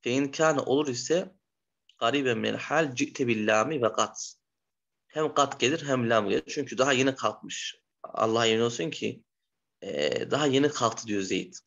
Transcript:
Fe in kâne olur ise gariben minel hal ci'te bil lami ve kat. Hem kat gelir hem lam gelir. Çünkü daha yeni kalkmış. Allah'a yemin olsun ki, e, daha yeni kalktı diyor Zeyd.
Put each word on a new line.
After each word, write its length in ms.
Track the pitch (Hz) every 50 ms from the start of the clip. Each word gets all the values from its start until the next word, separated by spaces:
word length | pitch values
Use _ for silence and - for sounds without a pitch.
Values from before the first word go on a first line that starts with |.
Fe 100 | _ 123
in 220 | 120 135 143 139 139
kâne 280 | - 160 160 156 139
olur 280 | - - 127 143 151 143
ise 460 | 123 120 - - 156 175 196 196 _ _ _ _ _ _ _ _ _ _ _ _ _ _
gariben 400 | 120 117 123 147 139 131 117 110
minel 180 | 107 110 110
hal 380 | 113 - - 143 156 165 143 127
ci'te 320 | 117 143 - - - 139
bil 200 | 120 117 107 107
lami 360 | 107 107 110 110 135 160 143 117
ve 100 | 110 -
kat. 420 | - 113 104 - - - - - _ _ _ _ _ _ _ _ _ _ _ _ _ _
Hem 280 | _ - 156 156 139 -
kat 260 | 143 143 135 - -
gelir 260 | - 123 151 165 147
hem 240 | 143 135 127 120 113
lam 180 | 117 113 104 98
gelir. 160 | 101 156 - -
Çünkü 300 | - 151 135 123 117 104
daha 140 | 127 139 139
yeni 220 | 123 135 135 131
kalkmış. 680 | - - 107 107 - - 107 - - - - - _ _ _ _ _ -
Allah'a 420 | - - - 110 113 110 113 117
yemin 200 | 113 110 113 117
olsun 260 | 117 - - 165 160
ki, 340 | - - - - 120 - _ _ _ _ _ _ _ _ _ _ _ _ -
e, 460 | 98 87 71 73 73 64 - - -
daha 160 | - 135 151
yeni 220 | 143 127 135 143 147
kalktı 380 | 147 - 123 110 - - -
diyor 160 | 113 104 101 95
Zeyd. 320 | 95 95 92 90 - - - _